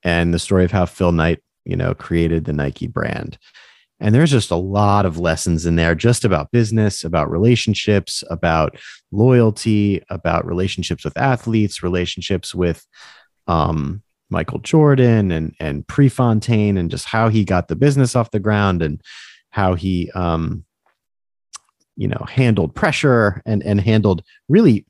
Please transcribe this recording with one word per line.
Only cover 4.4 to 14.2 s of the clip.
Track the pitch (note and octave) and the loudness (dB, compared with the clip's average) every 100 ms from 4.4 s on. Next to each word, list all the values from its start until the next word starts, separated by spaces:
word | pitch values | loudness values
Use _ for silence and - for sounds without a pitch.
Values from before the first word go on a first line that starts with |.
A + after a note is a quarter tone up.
| - | 0
a | E2+ | -4
lot | F#2 G2+ G#2 G2+ G2 | -2 0 2 2 0
of | E2 | -2
lessons | E2+ D#2+ - E2 E2 | -2 -2 0 -2 0
in | E2 | 0
there, | E2 E2 | 2 2
just | A2+ B2 A2+ | 2 0 -2
about | F2 D2 | -4 -2
business, | A#2+ A2 A2 G#2+ - E2 | -2 0 0 0 -2 -4
about | E2 D2 | -2 -2
relationships, | E2 A2+ A#2+ - G2+ - G#2 - - - | 0 2 2 0 -2 0 0 0 -10 -10
about | E2+ E2+ D#2+ D#2 - - - _ | -4 0 2 0 -4 -20 -20 _
loyalty, | G2 A#2+ B2 A2+ G#2 A2+ G#2+ G#2 F#2+ _ | 0 4 4 4 0 -2 0 2 -2 _
about | F#2+ E2+ E2 E2+ | -6 -2 -2 -2
relationships | F2 F#2+ - F2 E2+ D3+ | -4 -4 -4 -6 -6 -8
with | A2+ | -4
athletes, | C3+ B2 - A2+ G#2 - | -2 -2 -2 0 -2 -4
relationships | F2+ F2+ F2+ - F2 F#2+ - | -4 -2 -4 -6 -6 -6 -6
with, | - F2+ E2 _ _ - - _ _ - | -4 -2 -2 _ _ -20 -20 _ _ -2
um, | E2 D2+ D#2+ C#2 F#2+ _ _ | 0 0 0 -4 -8 _ _